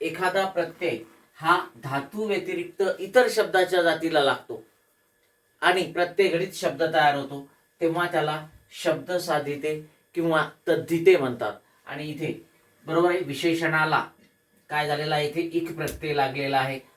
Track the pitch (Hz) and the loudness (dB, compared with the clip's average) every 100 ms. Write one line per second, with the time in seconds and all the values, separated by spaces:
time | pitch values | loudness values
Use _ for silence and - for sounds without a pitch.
0 | 165 160 185 190 190 170 165 - 175 - | -6 -2 -2 0 0 -2 -4 -4 -4 -4
1 | - - _ - 160 - - - 139 135 | -8 -20 _ -4 2 2 0 -10 -6 -6
2 | - 214 214 185 175 170 170 - 190 - | -6 -6 -4 -4 -4 -6 -6 -2 -2 -2
3 | 190 247 247 220 202 190 180 180 170 160 | 2 4 4 4 2 2 2 4 2 2
4 | 165 156 139 123 - - - _ _ _ | 0 2 2 0 -4 -14 -14 _ _ _
5 | _ _ _ _ _ _ - 185 156 - | _ _ _ _ _ _ 2 2 0 -2
6 | 175 - 185 165 190 - 170 139 160 156 | 0 2 2 2 -2 -4 -4 0 0 4
7 | 147 139 135 139 139 _ _ - 165 165 | 4 2 -2 -10 -14 _ _ -2 0 0
8 | 175 165 151 156 - - _ - 175 139 | 0 0 0 -2 -8 -18 _ -6 -2 -2
9 | 135 180 165 151 143 143 151 156 156 _ | -2 -4 0 -2 -2 -4 -4 -6 -8 _
10 | _ - 165 160 147 - - 156 113 165 | _ -2 2 2 0 -2 0 0 0 2
11 | 170 175 131 117 107 - _ _ - 139 | 6 6 4 -4 -6 -6 _ _ -14 -12
12 | 151 151 160 - - _ _ _ - 165 | -10 -8 -6 -8 -12 _ _ _ -4 2
13 | 175 180 151 139 170 165 156 156 156 151 | 2 2 -2 -2 0 2 2 2 2 0
14 | - - _ _ _ _ - 151 147 147 | -2 -12 _ _ _ _ -6 -4 -2 -2
15 | 151 151 147 165 165 165 170 - 175 - | 0 -2 -2 -2 -2 -2 -4 -4 -8 -6
16 | 156 143 135 135 139 135 131 135 - | -4 0 -2 -2 -2 0 0 -4 -12